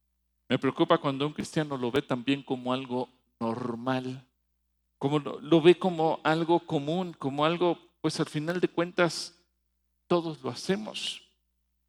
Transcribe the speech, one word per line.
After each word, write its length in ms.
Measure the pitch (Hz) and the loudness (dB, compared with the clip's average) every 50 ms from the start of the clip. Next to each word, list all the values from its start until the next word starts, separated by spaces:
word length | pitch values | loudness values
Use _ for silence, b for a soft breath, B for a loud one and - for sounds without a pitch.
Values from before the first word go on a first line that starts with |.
| _ _ _ _ _ _ _ _ _ | _ _ _ _ _ _ _ _ _
Me 100 | - 127 | -4 -2
preocupa 400 | - - 131 - - 165 - 170 | 0 0 -2 0 0 4 4 4
cuando 300 | 160 - 143 135 131 143 | 2 2 -2 -2 -2 -4
un 60 | 151 151 | -4 -4
cristiano 420 | - - - - 165 151 147 139 | -6 -8 -4 -2 -4 -2 -2 -4
lo 160 | 127 123 120 | -4 -4 0
ve 100 | 117 143 | 0 -2
también 400 | - - 135 123 113 139 139 139 | 0 0 -4 -2 0 -2 -2 -2
como 300 | 135 - 135 127 123 123 | -2 -6 -6 -4 -2 -4
algo 380 | 127 131 135 123 123 123 120 - _ _ _ _ _ _ | -4 -4 -4 -4 -4 -4 -4 -6 _ _ _ _ _ _
normal, 840 | 117 113 113 120 120 113 117 113 120 131 131 127 127 127 131 135 - _ _ _ _ _ _ _ _ _ _ _ _ _ _ | -4 -4 -2 -2 -4 -6 -6 -4 -2 -2 -2 -2 -2 -6 -8 -10 -14 _ _ _ _ _ _ _ _ _ _ _ _ _ _
como 220 | _ - 139 151 151 | _ -2 0 0 0
lo, 220 | 139 - - - | -2 -4 -10 -10
lo 200 | 123 151 170 165 | 2 4 4 8
ve 160 | 147 180 175 | 8 8 8
como 440 | - - 190 175 160 160 160 - - - | 8 4 -2 0 2 0 0 0 0 0
algo 380 | 151 160 165 170 156 175 165 | 0 0 2 2 2 2 2
común, 500 | 170 - 160 147 139 147 165 185 185 175 | 2 0 -4 -2 -2 -2 -2 -2 -4 -4
como 320 | 160 - - 135 139 147 151 | -8 -6 -6 -4 0 2 2
algo, 340 | 160 175 170 180 175 160 - - _ _ _ | 2 2 2 2 0 0 -2 -8 _ _ _
pues 200 | - 156 - - | -4 -4 -2 -2
al 60 | 151 | -4
final 340 | - - 156 151 165 180 180 | -2 -2 -4 -4 -2 0 0
de 80 | 180 - | -2 0
cuentas, 680 | - 170 170 180 - - 175 160 - - - - - _ _ _ _ _ _ _ _ _ _ _ _ _ _ | 0 -2 -2 -2 0 0 0 2 0 -4 -10 -10 -14 _ _ _ _ _ _ _ _ _ _ _ _ _ _
todos 340 | _ 175 175 165 165 151 135 | _ 2 2 2 -2 -8 -6
lo 80 | 131 127 | -8 -8
hacemos. 720 | 127 - - - 190 208 214 190 - - - - - - - _ _ _ _ _ _ _ _ _ _ _ _ | -6 -4 -2 -2 -2 -2 -2 -8 -8 -8 -8 -8 -8 -10 -16 _ _ _ _ _ _ _ _ _ _ _ _